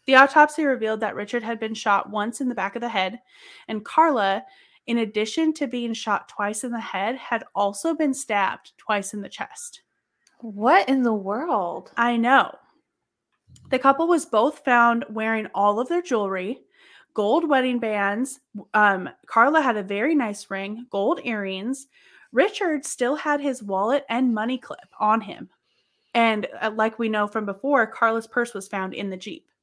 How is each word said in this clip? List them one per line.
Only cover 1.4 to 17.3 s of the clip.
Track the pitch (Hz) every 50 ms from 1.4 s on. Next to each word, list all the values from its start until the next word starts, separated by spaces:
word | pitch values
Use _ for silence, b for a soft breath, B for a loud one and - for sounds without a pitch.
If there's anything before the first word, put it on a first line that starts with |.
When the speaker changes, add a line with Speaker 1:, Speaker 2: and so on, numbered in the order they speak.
Speaker 1:
had | 214 226 233 220
been | 226 220 226
shot | 220 - 226 202 190 - -
once | 208 208 208 226 226 -
in | 277 247
the | 226
back | 208 185 202 -
of | 233
the | 233 240
head, | 226 196 190 185 214 233 B B B B B B B B B
and | B 220 214 214
Carla, | - - 311 330 330 285 233 196 196 196 220 226 b b b b b b b b
in | - 233 240
addition | 226 208 214 208 214 220 - 330 320 320 311
to | - 294
being | 233 254 247 240 233 226
shot | - - 226 202 - - -
twice | - - 202 208 220 -
in | - 247
the | 233 226
head, | - - - 185 196 220 262
had | 262 - - 240 220 - - -
also | 196 202 202 202 - - 330 320
been | 330 311 277 262
stabbed | - - - 214 202 196 - - - _ - _ _
twice | - - 214 202 196 - -
in | 208
the | 196 -
chest. | - - - - - - - - - - _ _ _ _ _ _ _ _ _ _ _ -
Speaker 2:
What | 233 226 196 202 214 247 320 392 392 -
in | 269 269
the | 247 240
world? | 220 208 190 190 202 240 302 349 277 208 180 175 160 - - - -
Speaker 1:
I | - 233 240 240
know. | 233 226 240 269 254 180 - - - _ _ _ _ _ _ _ _ _ _ _ _ _ _ _ _ _ _ - - - -
The | 269 254
couple | 254 269 277 277 330
was | 330 349 311 -
both | - - 214 226 302 294 - -
found | 269 247 240 233 233 233 233 233 -
wearing | 214 220 220 220 226 220 214 - -
all | - 202 202 208 220
of | 254 262
their | 339 359
jewelry, | 349 349 269 220 208 190 190 185 185 202 269 - _ b b b b b b b b b
gold | - 220 202 208